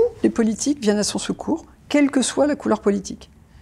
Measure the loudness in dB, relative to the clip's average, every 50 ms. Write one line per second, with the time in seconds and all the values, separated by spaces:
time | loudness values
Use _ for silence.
0 | 4 2 0 0 -2 0 0 0 0 0 0 -2 -2 -2 -2 0 0 0 2 2
1 | 0 -2 -4 -6 -6 -6 -8 -6 -6 -6 -6 -6 -6 -12 -20 _ -6 0 2 4
2 | 4 4 2 2 0 0 0 0 2 2 0 -2 -2 -2 -2 0 0 0 0 0
3 | -2 -8 -12 -16 -18 -20 -20 -20 -20 _ -20 -20